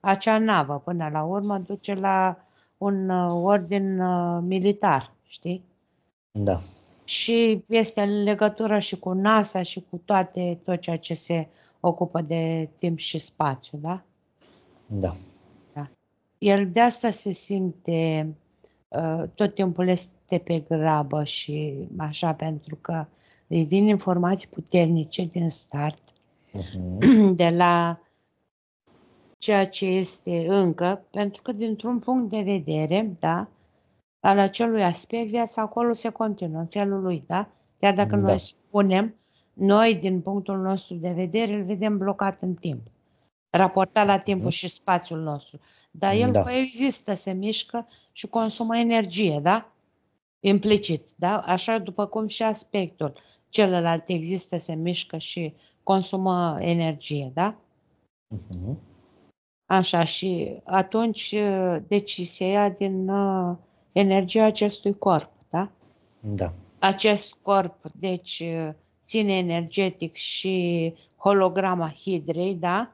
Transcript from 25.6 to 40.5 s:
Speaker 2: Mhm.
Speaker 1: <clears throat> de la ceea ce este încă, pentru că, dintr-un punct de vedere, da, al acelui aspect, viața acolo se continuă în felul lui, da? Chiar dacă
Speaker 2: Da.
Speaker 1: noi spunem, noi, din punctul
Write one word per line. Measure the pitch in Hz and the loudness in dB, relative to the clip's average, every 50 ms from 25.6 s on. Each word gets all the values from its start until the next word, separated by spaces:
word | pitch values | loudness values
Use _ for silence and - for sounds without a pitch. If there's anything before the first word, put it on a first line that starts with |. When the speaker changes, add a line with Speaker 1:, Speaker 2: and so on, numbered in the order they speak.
| - _ - 143 147 151 151 _ _ _ _ _ _ _ _ _ _ _ - | -12 _ -6 -4 -4 -4 -6 _ _ _ _ _ _ _ _ _ _ _ -12
Speaker 2:
Mhm. | 101 90 - - 92 90 90 92 98 - 233 262 220 214 196 185 | -12 -10 -10 -8 -8 -8 -8 -4 4 8 8 10 10 8 8 6
Speaker 1:
<clears throat> | 170 | 6
de | 175 170 | 4 4
la | 165 170 180 175 175 170 170 170 170 - _ _ _ _ _ _ _ _ _ _ _ _ _ _ _ _ _ _ _ _ _ _ _ _ _ _ _ _ | 4 4 4 6 6 4 2 0 -2 -6 _ _ _ _ _ _ _ _ _ _ _ _ _ _ _ _ _ _ _ _ _ _ _ _ _ _ _ _
ceea | - - 214 196 196 | 0 2 4 4 4
ce | 190 - - 202 | 2 0 -4 -2
este | 185 185 190 185 180 - - _ 180 175 170 165 165 | 0 0 0 0 -2 -8 -12 _ -4 -2 -2 0 2
încă, | 196 202 190 175 156 180 175 180 196 196 - _ | 4 4 4 4 2 0 0 -2 -2 -4 -8 _
pentru | - 202 208 202 202 - _ | -6 -4 -4 -4 -4 -8 _
că, | - 233 | -8 -6
dintr-un | 208 226 220 220 208 - 233 247 233 | -4 -4 -4 -4 -4 -4 -4 -4 -4
punct | - - 254 254 240 208 | -2 0 0 0 0 -2
de | 190 220 | -2 -4
vedere, | 202 185 202 190 147 143 156 156 156 151 170 202 220 214 180 - | -2 0 -2 -2 -2 -2 -2 -2 0 0 0 0 0 -2 -6 -2
da, | - 160 165 175 202 - _ _ _ _ _ _ _ _ _ _ _ _ _ _ | -2 0 0 0 -4 -8 _ _ _ _ _ _ _ _ _ _ _ _ _ _
al | - 196 196 202 | 2 2 4 4
acelui | 196 196 196 - 233 233 226 220 196 | 4 2 2 0 0 0 2 2 2
aspect, | 175 170 - - _ - 233 233 214 | 2 0 -2 -8 _ -6 -6 -4 -4
viața | 208 240 233 226 - - 220 | -2 -2 -2 -2 -4 -6 -6
acolo | 214 - 240 240 240 233 | -4 -2 0 0 0 0
se | 226 - 233 | -2 -4 -8
continuă | 220 - 226 214 202 - 185 165 156 160 | -4 -2 -2 -2 -2 -4 -6 -6 -4 -6
în | 165 | -8
felul | 165 - 208 202 196 196 196 190 | -6 -2 -2 -2 0 0 -2 -2
lui, | 185 175 156 135 | -2 -4 -4 -4
da? | _ 170 185 208 - _ _ _ _ _ _ | _ -4 -4 -4 -6 _ _ _ _ _ _
Chiar | - 202 196 | 2 2 4
dacă | 185 202 202 208 | 4 2 2 2
Speaker 2:
Da. | 202 196 | 2 4
Speaker 1:
noi | 196 190 180 | 4 2 2
spunem, | - - - _ _ _ - 208 202 190 185 190 208 226 214 _ _ _ _ _ _ _ _ | 0 -8 -16 _ _ _ 2 4 4 4 4 2 2 0 -4 _ _ _ _ _ _ _ _
noi, | - 190 196 202 208 226 226 220 | 0 2 4 6 6 6 4 4
din | 170 156 196 185 185 | 2 0 -2 -2 -2
punctul | 165 190 196 202 185 202 | -2 -4 -6 -6 -4 -4